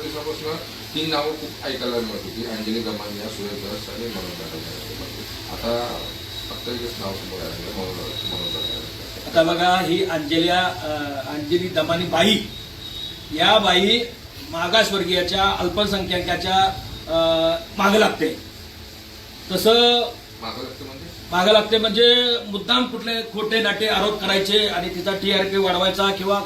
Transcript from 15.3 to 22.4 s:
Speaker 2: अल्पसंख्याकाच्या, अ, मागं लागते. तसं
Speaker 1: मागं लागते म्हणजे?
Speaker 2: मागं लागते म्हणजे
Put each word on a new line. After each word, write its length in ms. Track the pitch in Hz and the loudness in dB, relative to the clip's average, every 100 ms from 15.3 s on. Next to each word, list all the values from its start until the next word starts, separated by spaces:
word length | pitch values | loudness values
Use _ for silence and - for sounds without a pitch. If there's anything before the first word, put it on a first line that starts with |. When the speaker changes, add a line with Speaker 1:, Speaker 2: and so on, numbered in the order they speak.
| 190 190 - | 2 2 2
Speaker 2:
अल्पसंख्याकाच्या, 1160 | 175 208 202 196 180 180 175 170 180 190 190 190 - - - | 0 2 0 0 0 -2 0 -2 2 4 4 2 -10 -10 0
अ, 80 | 165 165 165 165 165 - - | 2 4 4 2 0 -4 2
मागं 200 | 196 214 | 4 6
लागते. 400 | 208 - - - - - - - - - - - - - - | 6 4 -2 -2 -12 -16 -16 -16 -16 -16 -16 -16 -16 -14 -4
तसं 200 | 185 220 233 240 240 220 - - - | 4 6 8 6 4 0 -6 -16 -12
Speaker 1:
मागं 200 | - - | -10 -10
लागते 220 | - - | -10 -10
म्हणजे? 220 | - - - - - | -12 -12 -14 -14 -2
Speaker 2:
मागं 200 | 175 196 | 2 6
लागते 260 | 220 214 220 | 6 6 2
म्हणजे 580 | 220 214 240 240 247 233 | 2 6 6 6 4 0